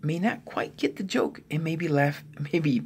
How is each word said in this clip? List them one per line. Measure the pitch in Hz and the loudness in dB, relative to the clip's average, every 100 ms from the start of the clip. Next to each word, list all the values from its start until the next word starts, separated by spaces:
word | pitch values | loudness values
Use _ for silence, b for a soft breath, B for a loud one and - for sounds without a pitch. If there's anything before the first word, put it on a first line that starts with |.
may | 147 165 | -2 0
not | 202 - | 0 -2
quite | - - - - | -8 -6 -6 -2
get | - - | -4 -2
the | |
joke | 196 - 78 - - | -4 0 0 -4 -6
and | 151 | -4
may | 160 165 | -2 -2
be | 165 | 2
laugh-, | 143 143 147 - - 147 | 4 4 2 -6 -6 0
may | 170 | 2
be | 151 120 | 4 2